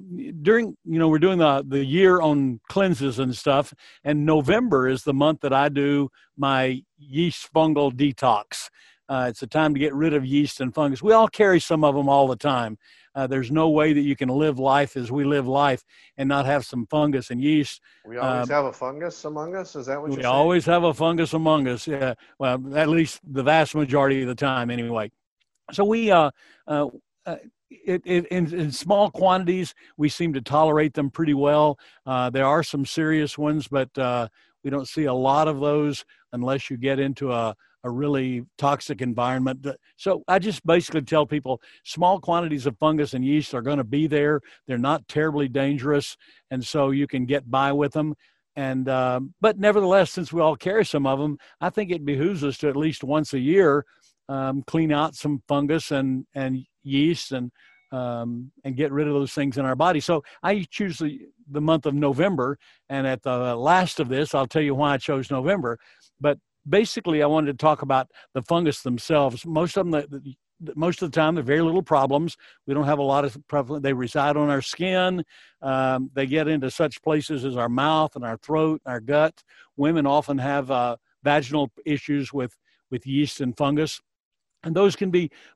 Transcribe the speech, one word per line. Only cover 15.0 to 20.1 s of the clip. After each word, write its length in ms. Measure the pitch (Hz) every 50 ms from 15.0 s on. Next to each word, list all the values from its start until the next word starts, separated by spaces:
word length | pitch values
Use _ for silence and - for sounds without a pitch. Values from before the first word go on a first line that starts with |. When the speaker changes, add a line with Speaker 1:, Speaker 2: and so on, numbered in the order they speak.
| 120 113
Speaker 1:
we 140 | 131 147 139
live 200 | 143 147 143 123
life 380 | 127 131 143 143 139 127 - _ _ _ _ _ _ _
and 140 | 135 135 135
not 160 | 143 139 131
have 180 | 135 147 139 113
some 220 | - 127 120 110
fungus 440 | - 156 151 147 147 139 127 - -
and 120 | 123 123
yeast. 400 | 139 151 156 151 135 - - - _ _ _ _ _
Speaker 2:
We 120 | 107 117 123
always 280 | 127 131 127 123 123
Speaker 1:
Um, 20 | 127 147
Speaker 2:
have 100 | 147 139
a 60 | 127
fungus 540 | - - 127 131 139 151 175 170 165 - -
among 280 | 151 151 151 156 170 190
us? 220 | 190 175 - -
Is 120 | 143 123
that 120 | 135 139 143
what 120 | 151 147